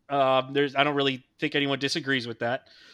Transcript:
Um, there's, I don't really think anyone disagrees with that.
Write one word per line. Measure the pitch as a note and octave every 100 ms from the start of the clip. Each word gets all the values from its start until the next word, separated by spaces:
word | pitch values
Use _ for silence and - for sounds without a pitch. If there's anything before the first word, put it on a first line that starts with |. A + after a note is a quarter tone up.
| -
Um, | C#3 C3 C3 C3
there's, | C#3 C#3+
I | C3+
don't | D3
really | C#3+ C#3 B2+ _ -
think | D3+
anyone | D3 C#3+ C3
disagrees | C3+ E3+ C3+ C3 A#2
with | A2
that. | A#2 C3+ _ - -